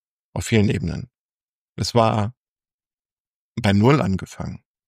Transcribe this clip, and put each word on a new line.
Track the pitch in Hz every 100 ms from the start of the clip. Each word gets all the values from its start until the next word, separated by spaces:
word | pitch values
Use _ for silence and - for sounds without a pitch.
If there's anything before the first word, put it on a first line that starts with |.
| _ _ _
Auf | - -
vielen | 110 104
Ebenen. | - 85 73 - _ _ _ _ _ _ -
Es | 107
war | 117 113 113 104 - _ _ _ _ _ _ _ _ _ _ _ -
bei | 101
Null | 101 113 147
angefangen. | 98 95 - - 82 90 _ _